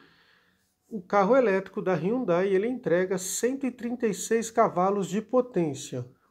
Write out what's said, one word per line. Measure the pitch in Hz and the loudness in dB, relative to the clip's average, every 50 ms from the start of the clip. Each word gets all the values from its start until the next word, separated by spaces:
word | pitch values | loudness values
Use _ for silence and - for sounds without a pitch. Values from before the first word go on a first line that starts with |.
| - _ _ _ _ _ _ _ _ _ _ _ _ _ _ _ _ _ | -20 _ _ _ _ _ _ _ _ _ _ _ _ _ _ _ _ _
O | 226 208 | -12 -12
carro | 180 - - 202 196 190 254 | -6 0 2 2 4 6 6
elétrico | 269 254 208 190 190 190 - - 220 175 | 4 4 4 2 0 0 -4 -8 -4 -2
da | 180 185 | 0 0
Hyundai, | 160 151 190 233 262 247 180 170 175 190 202 | 0 0 0 -2 0 0 0 2 2 2 2
ele | 190 185 202 240 | 2 0 0 0
entrega | 262 226 - 165 160 175 185 185 196 180 | -4 -4 -2 0 2 2 2 0 -2 -4
cento | 180 - - - - 240 269 277 269 | -4 -6 -4 -2 -2 -2 -2 -2 -4
e | 247 | -6
trinta | 247 - 220 240 247 233 - | -6 -6 -8 -8 -6 -2 -2
e | 220 185 | -2 -2
seis | 180 - - 220 226 220 226 | -4 -2 -2 -2 -2 -2 0
cavalos | - 240 220 180 143 175 180 190 202 202 190 147 | 2 2 2 2 2 0 0 0 0 0 -2 -2
de | 165 214 | -4 -4
potência. | 214 - - 254 247 247 - 185 165 151 135 131 - - - 127 117 - - _ _ _ | -4 0 0 0 0 0 0 -2 -2 0 -2 -6 -10 -10 -10 -10 -10 -12 -14 _ _ _